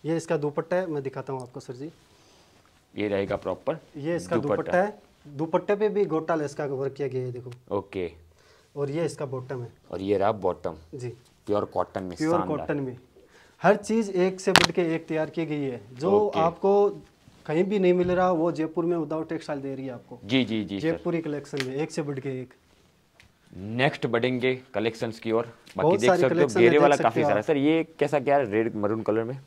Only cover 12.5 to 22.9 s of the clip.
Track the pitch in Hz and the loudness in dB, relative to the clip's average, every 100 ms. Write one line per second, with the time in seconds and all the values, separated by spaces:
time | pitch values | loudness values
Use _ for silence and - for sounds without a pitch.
12.5 | 151 - 147 131 113 _ - _ _ - | -4 -2 -4 -4 -10 _ -20 _ _ -20
13.5 | _ 175 208 - 220 202 185 185 185 - | _ 4 4 2 0 0 2 0 0 2
14.5 | 175 170 175 170 160 160 156 156 165 156 | 4 4 2 0 -2 -2 -4 -2 -4 -4
15.5 | 151 139 120 113 123 170 208 208 165 165 | -2 -4 -6 -12 -4 2 4 4 2 0
16.5 | 165 196 202 202 151 - _ - - - | 2 4 4 4 0 -18 _ -20 -16 -2
17.5 | 156 190 202 180 180 180 180 185 170 170 | 0 2 4 4 4 2 2 2 2 0
18.5 | 151 160 175 170 170 147 160 160 160 - | 0 -2 -2 0 0 -2 -4 -4 -8 -6
19.5 | 147 139 135 135 120 - 120 98 131 110 | -8 -6 -8 -10 -12 -16 -18 0 2 2
20.5 | 110 95 98 156 165 175 165 160 147 139 | -2 -4 -2 -2 -2 -2 -4 -4 -8 -8
21.5 | 147 127 135 160 - 147 135 135 131 123 | -8 -6 -4 -4 -4 -6 -6 -6 -8 -10
22.5 | - _ _ _ | -18 _ _ _